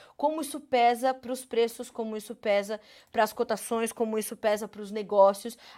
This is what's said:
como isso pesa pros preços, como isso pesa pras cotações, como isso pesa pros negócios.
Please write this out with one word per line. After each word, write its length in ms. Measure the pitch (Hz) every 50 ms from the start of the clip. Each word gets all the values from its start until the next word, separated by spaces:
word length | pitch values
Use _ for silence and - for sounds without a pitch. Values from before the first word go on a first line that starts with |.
| - - _
como 280 | - 277 302 311 320 302
isso 180 | 285 - 294
pesa 540 | - - 262 240 233 240 240 226 247 262 262
pros 320 | 262 254 233 254 254 -
preços, 440 | - - 226 233 233 233 - 247 -
como 280 | - - 226 220 214 214
isso 160 | 208 - 226
pesa 440 | - - 226 202 202 202 196 220 208 - - - - - _
pras 220 | - 240 214 214 -
cotações, 600 | - 240 - 220 202 - - 233 226 226 226 -
como 260 | - 233 220 220 220
isso 180 | 214 - 226
pesa 320 | - - 220 208 208 226 202
pros 220 | - 208 214 196
negócios. 640 | 208 220 208 - 208 202 196 196 202 196 - 233 226 - - - -